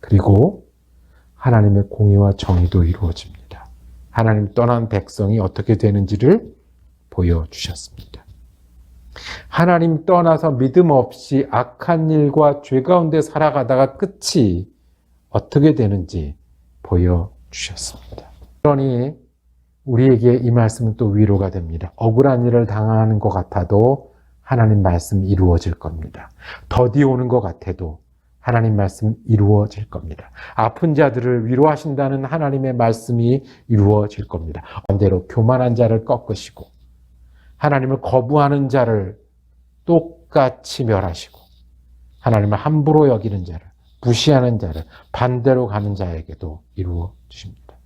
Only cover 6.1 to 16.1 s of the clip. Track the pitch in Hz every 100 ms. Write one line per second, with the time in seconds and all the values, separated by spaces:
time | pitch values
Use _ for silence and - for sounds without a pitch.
6.1 | 101 127 214 - - _ _ _ _ _
7.1 | - 87 82 78 - - 92 - - -
8.1 | - - - - _ _ _ _ - -
9.1 | - - - - - 170 175 165 160 160
10.1 | 180 170 160 160 120 131 151 170 139 120
11.1 | - - 135 139 113 127 - - 170 160
12.1 | 156 147 147 147 143 - 131 131 180 160
13.1 | 156 151 151 156 143 123 131 135 - 196
14.1 | - - 175 107 87 98 _ _ _ _
15.1 | _ _ 107 - 147 151 143 107 101 80